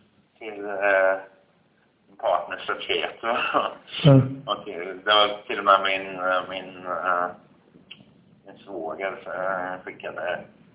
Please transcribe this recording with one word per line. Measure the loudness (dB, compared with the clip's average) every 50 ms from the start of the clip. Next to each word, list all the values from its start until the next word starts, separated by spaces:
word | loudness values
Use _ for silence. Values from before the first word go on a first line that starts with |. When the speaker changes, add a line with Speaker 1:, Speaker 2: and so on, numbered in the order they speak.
| _ _ _ _ _ _ _ _
Speaker 1:
till, | -14 -12 -12 -10 -8
eh, | -8 -4 -2 2 2 4 6 4 4 2 0 -4 -10 -20 _ _ _ _ _ _ _ _ _ _ _ _ _ _ _ -14 -6
partners | -2 0 0 0 0 -4 -8 -8 -6 -6
och | -6 -6 -4
chef. | -4 -2 -2 -2 -4 -8 -6 -4 -2 -2 -2 -2 0 0 0 0 -2 -4 -10 -14 -14 -10 4 6
Speaker 2:
Mm. | 8 8 8 8 4 -2 -8 -6
Speaker 1:
Och | -6 -6 -6 -6
det | -10 -10 -8 -8 -8 -10 -6 0
var | 4 6 6 6 4 2 -4 -8
till | -8 -6 0
och | 6
med | 6 6 6 6
min, | 2 -2 -2 -4 -6 -8
eh, | -4 -2 0 0 0 0 -2
min, | -8 -10 -10 -12 -16 -14 -8
eh, | -6 -6 -2 0 0 0 0 0 -2 -6 -10 -18 _ _ _ _ _ _ -20 _ _ -20 -20 -20 -20 _ _ _ _ _ _ _
min | -20 -20 -20 -18
svåger, | -14 -10 -10 -8 -8 -6 -4 -4 -6 -6 -8 -10
eh, | -10 -6 -4 -2 -2 -2 -2 -4 -6 -8 -8 -10
skickade | -14 -14 -10 -10 -10 -8 -6 -4 -4 -4 -6 -8 -14 -20 _ -20 _ _